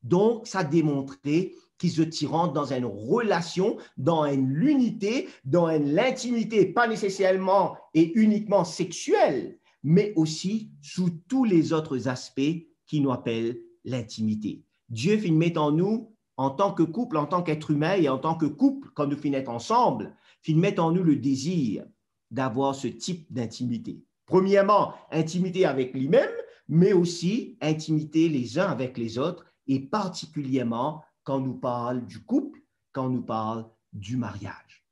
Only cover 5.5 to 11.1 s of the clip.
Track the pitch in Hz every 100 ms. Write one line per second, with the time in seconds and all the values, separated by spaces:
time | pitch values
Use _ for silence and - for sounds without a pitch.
5.5 | 170 165 160 143 156 254 - 240 233 220
6.5 | 226 185 233 233 220 208 190 190 190 190
7.5 | 196 170 - - 156 165 226 214 202 -
8.5 | 196 170 - 170 - - 415 285 131 -
9.5 | - _ _ 143 175 208 160 156 - 185
10.5 | 220 - - - - 180